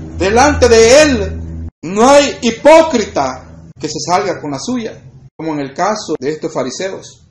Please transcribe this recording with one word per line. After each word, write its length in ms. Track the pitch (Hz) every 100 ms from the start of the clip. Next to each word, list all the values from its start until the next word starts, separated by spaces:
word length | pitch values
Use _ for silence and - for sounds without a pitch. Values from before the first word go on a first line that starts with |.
| - -
delante 520 | 190 233 294 277 240
de 320 | 226 226 277
Él 640 | 302 233 - 170 - - - -
no 260 | 156 202 254
hay 280 | 285 269 185
hipócrita 1300 | 233 226 285 320 320 233 196 151 135 131 - - - -
que 80 | 151
se 120 | 156
salga 420 | 170 180 196 147
con 100 | 147
la 80 | 135
suya, 440 | - 254 214 - - - - -
como 160 | 160
en 60 | 147
el 140 | 135
caso 420 | 170 190 214 - 151
de 120 | 135
estos 200 | 156 160
fariseos. 760 | 147 127 - 190 156 - - _